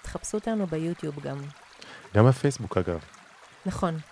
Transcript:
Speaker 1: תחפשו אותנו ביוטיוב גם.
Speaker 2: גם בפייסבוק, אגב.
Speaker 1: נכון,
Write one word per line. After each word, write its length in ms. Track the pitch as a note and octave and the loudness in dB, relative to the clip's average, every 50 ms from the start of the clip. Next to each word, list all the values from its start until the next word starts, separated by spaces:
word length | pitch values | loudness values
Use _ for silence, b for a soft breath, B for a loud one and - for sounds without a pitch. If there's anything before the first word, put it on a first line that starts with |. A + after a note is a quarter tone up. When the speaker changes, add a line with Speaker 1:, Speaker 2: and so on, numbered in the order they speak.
| - | -14
Speaker 1:
תחפשו 340 | - - F3 - - - | -10 -10 -10 -10 -4 -6
אותנו 300 | G#3+ - A3+ A3+ G#3 G3 | -4 -2 -2 -2 -2 -2
ביוטיוב 540 | E3+ D#3+ D#3 D#3+ E3+ F3 - - D#3 C#3+ D3 | -2 -2 -4 -2 -4 -4 -4 -6 -8 -8 -8
גם. 220 | C#3 C#3 C3+ C#3 C#3 D3 C#3+ - - - - B B B B B B B - | -8 -8 -8 -8 -10 -12 -14 -18 -20 -20 -20 B B B B B B B 6
Speaker 2:
גם 140 | G#2 A2 C3 | 8 8 8
בפייסבוק, 480 | B2+ - - C#3+ C3+ - A2 F#2 - | 8 6 2 0 0 0 -6 -2 0
אגב. 240 | F#2+ F2+ F#2 E2+ D#2+ - - - - - - - - - - - - - | 0 0 0 -2 -4 -6 -12 -20 -20 -20 -20 -20 -20 -20 -20 -20 -10 -8
Speaker 1:
נכון, 320 | F#3+ F#3 - G3 F3 E3 D#3+ D3+ - | -6 -4 -2 -2 -2 -2 -4 -8 -12